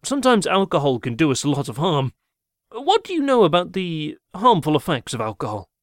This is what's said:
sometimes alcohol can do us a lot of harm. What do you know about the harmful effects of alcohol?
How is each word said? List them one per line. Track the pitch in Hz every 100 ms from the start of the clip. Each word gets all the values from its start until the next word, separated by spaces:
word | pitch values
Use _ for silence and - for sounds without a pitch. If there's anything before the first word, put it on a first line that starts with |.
sometimes | - 285 254 233 180
alcohol | 190 196 170 143 127
can | 127 117
do | 156
us | 127
a | 143
lot | 143 135
of | 120
harm. | 185 151 131 - _ _ _ _ _
What | 220 277 427
do | 453
you | 359
know | 277 254
about | 185 175 175
the | 185 180 160 151 - _
harmful | 180 233 208 151 151
effects | - 143 -
of | 123
alcohol? | 110 107 113 104 - _